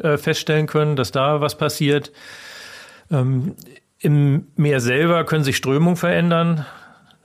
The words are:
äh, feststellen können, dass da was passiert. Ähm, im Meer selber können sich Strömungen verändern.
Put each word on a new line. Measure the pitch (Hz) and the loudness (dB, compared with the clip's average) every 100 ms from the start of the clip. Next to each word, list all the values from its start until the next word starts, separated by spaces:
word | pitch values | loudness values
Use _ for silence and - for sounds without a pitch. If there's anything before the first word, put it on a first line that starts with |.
äh, | 156 147 | -2 0
feststellen | 160 151 - 156 156 | 0 -4 0 0 2
können, | 156 151 139 | 0 0 0
dass | 117 | -2
da | 139 139 151 | 0 0 0
was | 147 - | -2 -2
passiert. | 151 - 143 143 - - - - - - - - - - - | -4 0 0 0 -2 -20 -20 -20 -20 -20 -20 -20 -20 -20 -4
Ähm, | 143 127 127 160 - - - _ _ | 0 0 0 -4 -8 -20 -20 _ _
im | 156 147 143 143 - - | 0 2 4 2 -2 0
Meer | 147 135 | 2 2
selber | 120 131 170 170 | 2 2 2 2
können | 160 156 | 2 0
sich | 139 - | 0 -2
Strömungen | 131 143 170 170 | 0 2 2 2
verändern. | 175 170 170 170 170 160 139 - - - _ _ | 0 0 2 2 2 -2 -4 -14 -20 -20 _ _